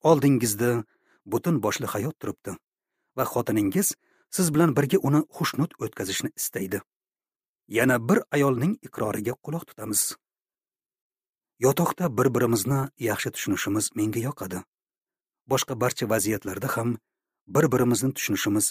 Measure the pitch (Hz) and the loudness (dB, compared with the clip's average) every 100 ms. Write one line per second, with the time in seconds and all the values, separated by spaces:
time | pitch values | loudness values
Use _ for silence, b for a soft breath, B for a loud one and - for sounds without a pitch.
0 | 151 156 143 131 113 101 123 120 - _ | 6 6 6 4 2 0 0 0 -4 _
1 | _ _ - 117 170 151 104 - 113 104 | _ _ -4 -2 0 0 0 -2 -4 -4
2 | 123 - 104 - - 90 _ _ _ _ | -6 -6 -10 -8 -12 -14 _ _ _ _
3 | _ - 131 123 117 107 101 185 202 - | _ -6 -2 -2 0 2 2 0 -2 -4
4 | _ _ _ - 175 147 170 135 139 - | _ _ _ -2 2 4 4 4 2 2
5 | 139 151 151 - 160 - 165 - 113 - | 4 2 0 -6 -4 -2 -4 -4 -10 -6
6 | 98 92 - - - - 95 98 - _ | -6 -4 -6 -6 -8 -6 -6 -6 -8 _
7 | _ _ _ _ _ _ _ 110 127 123 | _ _ _ _ _ _ _ 2 4 2
8 | 113 220 - 147 139 123 156 220 - - | 2 2 2 2 2 2 0 -2 -8 -6
9 | 107 107 104 - - 165 - - 107 104 | -4 -2 -6 -8 -10 -10 -12 -14 -4 -2
10 | - - _ _ _ _ _ _ _ _ | -2 -8 _ _ _ _ _ _ _ _
11 | _ _ _ _ _ _ 127 139 170 - | _ _ _ _ _ _ 2 2 0 0
12 | 175 110 127 120 120 113 127 139 135 _ | -2 2 2 2 2 2 0 0 -2 _
13 | 113 104 - - - 98 - 104 - 110 | -4 -2 -6 -6 -4 -2 -2 -2 -2 -2
14 | 107 110 123 - 98 92 - _ _ _ | -2 -2 -6 -8 -10 -10 -12 _ _ _
15 | _ _ _ _ - 131 - 120 123 - | _ _ _ _ -2 -2 -2 -2 -2 -2
16 | 110 110 104 104 101 95 - - 117 117 | -2 0 0 -2 -4 -6 -4 -2 -2 -4
17 | _ _ _ _ - 95 156 127 123 117 | _ _ _ _ -2 2 4 4 2 2
18 | 135 - - 101 107 104 - | 0 -4 -4 -2 0 0 0